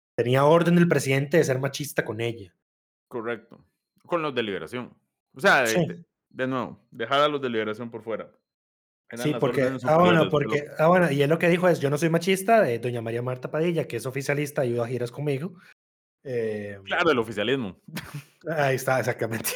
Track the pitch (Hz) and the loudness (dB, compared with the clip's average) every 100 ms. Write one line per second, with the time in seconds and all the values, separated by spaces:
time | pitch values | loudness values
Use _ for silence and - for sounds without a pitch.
0 | _ - 117 131 147 170 170 175 175 143 | _ -4 2 4 6 6 6 4 4 2
1 | 131 135 143 170 135 131 135 - 143 - | 2 0 2 2 2 0 -4 -6 -6 -6
2 | 127 107 117 107 92 _ _ _ _ _ | -6 -4 -6 -6 -14 _ _ _ _ _
3 | _ 123 113 110 - - _ _ _ _ | _ -10 -8 -8 -10 -20 _ _ _ _
4 | - 175 151 123 110 90 78 123 117 - | -6 -4 -2 -2 -4 -6 -8 -10 -12 -18
5 | _ _ _ 131 196 156 120 180 151 175 | _ _ _ 0 4 4 4 0 -2 -6
6 | - _ _ - 131 131 101 - _ - | -18 _ _ -6 -4 -4 -6 -10 _ -10
7 | 117 139 151 147 127 113 107 107 117 117 | -2 2 2 0 -2 -2 -4 -6 -10 -12
8 | 113 101 85 _ _ _ _ _ _ _ | -6 -4 -6 _ _ _ _ _ _ _
9 | _ 117 147 120 135 135 131 131 127 160 | _ -4 -2 0 0 2 0 0 2 4
10 | 180 165 135 147 139 - - - 160 180 | 6 6 4 2 0 -2 -4 2 4 6
11 | 165 139 143 170 175 175 180 147 139 143 | 4 2 2 2 2 4 4 2 0 0
12 | 165 165 170 190 190 170 147 117 123 120 | 0 0 0 0 4 4 4 0 -4 -4
13 | 113 117 123 127 123 151 175 160 131 117 | -4 -4 -4 -6 -6 -2 0 -2 -4 -6
14 | 131 131 135 143 143 147 127 120 117 123 | -6 -6 -4 -2 -2 -2 -2 -2 -2 -4
15 | 120 - 147 135 170 - - _ _ _ | -6 -6 -4 -4 -6 -12 -20 _ _ _
16 | _ _ 143 120 110 107 104 98 95 170 | _ _ -8 -4 -4 -6 -8 -14 -6 0
17 | 170 127 113 104 107 135 98 - - 160 | 2 2 0 -2 -2 -2 -4 -10 -14 -14
18 | - 147 - _ 160 156 139 127 131 131 | -14 -16 -18 _ -6 -2 0 0 0 0
19 | 117 - 113 113 - | 0 -4 -4 -4 -6